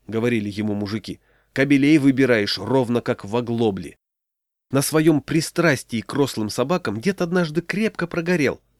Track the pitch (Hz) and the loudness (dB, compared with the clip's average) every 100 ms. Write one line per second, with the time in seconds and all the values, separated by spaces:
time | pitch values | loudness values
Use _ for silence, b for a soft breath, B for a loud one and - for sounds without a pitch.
0 | - 110 120 117 104 101 107 101 101 107 | -8 -4 0 0 -2 -4 -4 -4 -4 -6
1 | - - _ _ _ - 139 139 139 156 | -8 -14 _ _ _ -2 2 4 6 6
2 | 139 127 131 113 104 - 104 131 117 120 | 6 4 4 4 2 -4 0 0 2 0
3 | 120 117 101 113 117 117 113 92 73 - | -2 -4 -4 -4 -2 0 0 0 -8 -16
4 | _ _ _ _ _ _ _ 135 - 156 | _ _ _ _ _ _ _ -2 0 2
5 | 160 151 - 151 - - 165 131 - 113 | 4 2 0 -2 -2 0 0 0 -2 -6
6 | - 135 139 - 107 - 131 180 127 104 | -4 -2 -2 0 -4 -2 -2 -2 -2 -4
7 | 147 196 175 180 165 151 - 180 220 - | -4 -2 -2 0 0 -4 -4 -2 -2 -4
8 | 170 180 165 180 127 78 _ | -6 -4 -2 0 0 -2 _